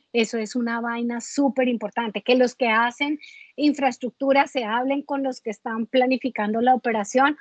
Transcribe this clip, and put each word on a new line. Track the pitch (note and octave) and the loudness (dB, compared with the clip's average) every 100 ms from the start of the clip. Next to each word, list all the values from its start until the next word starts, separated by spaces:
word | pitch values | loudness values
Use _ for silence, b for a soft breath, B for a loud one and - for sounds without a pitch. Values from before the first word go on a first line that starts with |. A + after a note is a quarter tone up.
| b | b
eso | A#3 A3 A#3 | -2 0 -2
es | G#3+ | -6
una | B3 A#3 A#3 | -4 -4 -4
vaina | A#3 A#3 A#3+ A#3+ | -6 -4 -4 -6
súper | - - C#4 C4 B3+ | -6 0 0 2 0
importante, | A3+ G3+ A#3 A3+ G3+ | -2 -4 -6 -4 -4
que | - B3+ | 0 2
los | B3 | 2
que | - A#3 | 0 0
hacen | A3 A#3+ - D4 D4+ B B B - | 2 0 -2 -4 -4 B B B -2
infraestructura | D4 C#4 C4 - A#3+ - C4+ C#4 D4 | 0 2 0 -2 -8 -2 2 4 2
se | C4 | -2
hablen | G#3+ A#3 C4 C#4 | -2 -2 0 -2
con | C#4 C#4 | -4 -4
los | C4+ B3 | -4 -6
que | A3+ | -10
están | G3+ A#3+ A3+ A3 | -8 -6 -6 0
planificando | C4 B3+ C4 B3+ - G#3 A3+ | 2 2 0 -2 -4 -2 2
la | B3 | 2
operación, | B3+ A#3+ G#3+ G3+ B3+ C#4 D4 | 2 2 -2 0 2 2 0